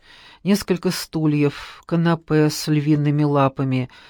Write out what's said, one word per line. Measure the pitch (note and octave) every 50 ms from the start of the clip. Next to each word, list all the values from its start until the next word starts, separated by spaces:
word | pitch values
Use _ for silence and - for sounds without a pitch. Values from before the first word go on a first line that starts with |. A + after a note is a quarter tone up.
| _ - - - - - - _ -
Несколько | F#3+ G3+ F#3+ - - F3+ E3+ - F#3
стульев, | - - - - - D#3+ D#3 D3+ D3 D3 D3 C#3+ - - - - - - -
канапе | - E3+ E3 E3 E3+ E3 E3 - - D#3 D#3 D3+ D3+
с | - - -
львиными | D#3+ D3+ D3 C#3+ D3+ D3+ D3 D3 D3 C#3+ D3 D3+
лапами, | C#3+ C#3+ C#3+ C3+ C3+ C3+ - C3+ C3 C3 B2+ B2 - - - - -